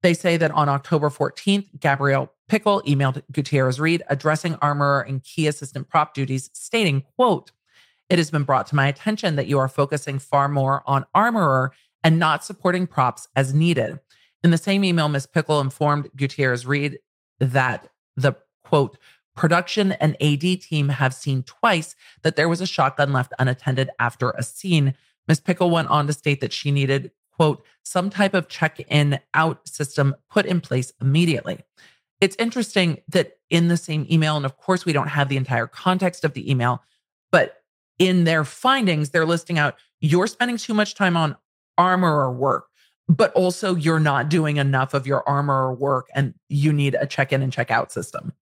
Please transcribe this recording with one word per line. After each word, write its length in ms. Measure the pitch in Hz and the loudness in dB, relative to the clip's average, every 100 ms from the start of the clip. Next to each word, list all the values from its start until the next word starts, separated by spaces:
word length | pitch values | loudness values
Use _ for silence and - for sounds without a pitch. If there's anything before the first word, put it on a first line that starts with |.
They 140 | 175 | 2
say 220 | 170 185 170 | 2 0 2
that 160 | 160 | 0
on 160 | 156 143 | 2 0
October 420 | 139 - 160 147 | 0 0 0 0
fourteenth, 560 | - 143 - - 202 196 139 | -2 -4 -2 0 0 -2 -4
Gabrielle 540 | 156 139 139 135 131 _ _ | -2 0 2 0 -2 _ _
Pickle 320 | 214 214 196 143 | 0 2 0 0
emailed 360 | 139 139 131 - | 0 2 -2 -6
Gutierrez 480 | 143 139 143 131 127 | -6 -2 0 0 0
Reed, 240 | 160 170 - | 0 0 -2
addressing 460 | 139 156 156 175 151 | -2 0 0 -2 -2
armorer 400 | 143 143 143 139 | -2 0 0 0
and 200 | 123 135 | -2 -8
key 240 | - - 151 | -8 -2 -2
assistant 420 | 147 139 139 131 | -2 -10 -12 -2
prop 260 | 160 151 | -2 -2
duties, 340 | - 135 135 - | -4 -4 -4 -6
stating, 480 | - - 233 196 139 - - | -18 -6 0 0 0 -6 0
quote, 340 | 247 180 - _ _ _ _ _ _ | 0 0 -4 _ _ _ _ _ _
"It 100 | 180 | 0
has 120 | 151 | 0
been 140 | 151 | -2
brought 240 | 139 131 - | 0 0 0
to 80 | 147 | 0
my 100 | 139 | 0
attention 500 | 139 - 214 190 147 | -2 -4 -4 -2 -2
that 120 | 98 | -2
you 100 | 139 | 0
are 100 | 131 | 0
focusing 500 | - 143 151 - 139 | -2 -2 -2 -6 -10
far 280 | - 143 139 | -2 0 0
more 360 | 143 135 139 - | 0 0 -2 -2
on 180 | 139 135 | -4 0
armorer 580 | 185 226 226 165 131 131 _ _ _ | 2 2 2 2 2 0 _ _ _
and 160 | 165 160 | 2 4
not 260 | 160 151 | 2 -2
supporting 420 | - 196 185 180 180 | -6 -4 -2 -2 -4
props 420 | - 127 - - 131 | 0 -2 -2 -8 -4
as 160 | 135 | 0
needed." 460 | 143 170 151 113 156 _ _ _ _ | 2 2 0 -2 -8 _ _ _ _
In 80 | 170 | 2
the 40 | 165 | 2
same 280 | 202 196 | 0 0
email, 240 | 190 170 151 | 2 0 0
Miss 180 | 147 - | -2 -2
Pickle 340 | 160 151 151 | -4 0 0
informed 500 | 135 - 147 147 139 | 0 -2 0 0 -4
Gutierrez 500 | 135 135 - 131 123 | -6 -6 -2 -2 -2
Reed 360 | 123 143 143 139 _ _ _ _ | -2 -2 -2 -8 _ _ _ _
that 500 | 135 131 127 110 - _ _ - | 0 2 0 -2 -10 _ _ -2
the, 180 | 135 - _ _ | -2 -2 _ _
quote, 340 | _ 156 135 _ _ _ _ | _ 0 0 _ _ _ _
"production 560 | - 156 170 180 - 196 | -2 0 0 -2 -2 -2
and 240 | - 156 139 | 0 0 0
A 160 | 147 143 | -2 0
D 200 | 170 185 | 0 -2
team 340 | - 156 143 | -4 -2 -2
have 220 | 135 131 | 0 -2
seen 300 | 127 - 135 | -2 -4 -4
twice 540 | 127 _ 233 180 151 - - _ | -6 _ 0 0 -4 -16 -20 _
that 140 | 160 165 | -2 0
there 120 | 165 | 0
was 120 | 170 | 0
a 60 | 180 | -4
shotgun 460 | - 135 139 143 | 0 0 2 0
left 200 | 139 127 - | 0 -2 -2
unattended 500 | 131 123 - 131 131 - | -2 0 -2 -2 -2 -2
after 320 | 120 - 123 | -4 -2 -4
a 140 | - | -4
scene." 500 | 123 - 190 165 139 135 _ _ - | -10 -10 0 2 2 -2 _ _ -2
Miss 140 | 156 | 0
Pickle 300 | - 175 175 | 0 0 2
went 180 | 170 - | 2 2
on 180 | 151 147 | 0 0
to 60 | |
state 280 | 147 - 139 | -2 -2 -2
that 120 | 131 | -4
she 180 | - 143 | -4 -2
needed, 400 | 143 135 135 85 _ _ | 0 2 0 -4 _ _
quote, 320 | _ 156 - _ _ | _ 0 0 _ _
"some 260 | - 185 190 | -6 -4 -4
type 220 | 196 196 | -2 0
of 160 | 190 156 | 0 -4
check-in 680 | - 160 - - 147 143 139 _ | -4 -4 -4 -2 2 2 0 _
out 340 | 151 160 - - | 0 0 -2 -14
system 460 | - 147 - 139 139 _ | -10 -6 0 0 -2 _
put 160 | - 196 | -2 0
in 140 | 175 | -2
place 320 | - 127 127 _ | -2 -4 -4 _
immediately." 640 | 135 143 170 143 - 90 - _ - _ _ _ | 0 2 2 0 -4 -10 -14 _ -20 _ _ _
It's 160 | 190 - | -2 0
interesting 600 | 233 240 220 - 175 147 - | -4 -2 -2 0 0 -2 -2
that 300 | 180 - _ _ | -2 -2 _ _
in 160 | 170 170 | 2 2
the 100 | 170 | 0
same 300 | - 151 139 | -2 -6 0
email, 260 | 160 156 151 | 2 2 0
and 100 | 139 | -4
of 100 | - | -8
course 280 | - 185 | -2 -2
we 80 | - | 0
don't 160 | 143 139 | -2 0
have 200 | 135 139 | -2 0
the 80 | 139 | -2
entire 300 | 127 120 113 | -2 -2 -2
context 580 | - 185 185 185 175 | -4 -2 0 -2 -2
of 100 | 151 | -6
the 140 | - - | -4 -4
email, 320 | 131 120 127 _ _ _ _ _ | 0 0 -2 _ _ _ _ _
but 320 | 170 - - _ _ _ _ | 2 2 -4 _ _ _ _
in 240 | 185 185 | 2 4
their 220 | 165 160 | 4 2
findings, 680 | 147 - 254 269 208 156 147 | 0 -2 0 2 2 0 0
they're 160 | 175 160 | 0 0
listing 320 | 170 - 170 | -2 -2 -2
out, 180 | 147 - _ _ | 0 -2 _ _
"You're 280 | 156 170 214 | 0 2 0
spending 300 | - 247 240 | -2 -4 -4
too 160 | - | -4
much 200 | 214 208 | -2 -2
time 220 | - 196 170 | 0 0 2
on 200 | 156 - _ _ _ - | -2 -4 _ _ _ 0
armorer 560 | 180 185 180 151 135 | 2 4 2 2 0
work, 340 | 123 135 - - _ _ _ - | 0 -2 -2 -6 _ _ _ 0
but 240 | 160 208 | 4 4
also 440 | - 185 175 202 175 | 4 2 0 -2 0
you're 240 | 151 160 | 0 2
not 280 | 151 139 151 | 2 2 0
doing 280 | 160 156 147 | 0 0 0
enough 360 | 139 135 135 | 0 0 0
of 140 | 143 131 | -2 0
your 200 | 135 - | -2 0
armorer 440 | 143 143 135 131 | -2 0 0 0
work 360 | 127 139 131 - | -2 -2 -2 -2
and 220 | - 143 - _ | -4 -4 -4 _
you 240 | 143 147 | 0 2
need 240 | 147 143 135 | 2 0 0
a 100 | 143 | -4
check-in 340 | - 135 139 | -2 -2 0
and 120 | 135 | -2
check-out 400 | - 120 113 - | -4 -2 -2 -2
system." 400 | - - - - - | -8 -10 -10 -12 -14